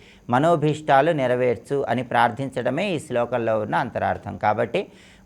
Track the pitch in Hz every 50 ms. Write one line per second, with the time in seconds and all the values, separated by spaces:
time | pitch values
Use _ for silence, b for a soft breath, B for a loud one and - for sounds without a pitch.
0 | B B B B B - 120 131 156 170 175 151 147 156 147 151 151 151 139 135
1 | 143 165 165 143 131 120 127 123 127 123 117 120 - - 143 139 - - 117 123
2 | 123 120 123 117 120 120 110 117 139 131 - 127 123 123 127 160 202 202 170 135
3 | - - 123 120 120 117 127 123 113 113 110 107 107 110 160 170 135 110 - 101
4 | 98 98 90 90 - 101 98 95 - 104 107 113 120 110 - 185 202 B B B
5 | B B B B B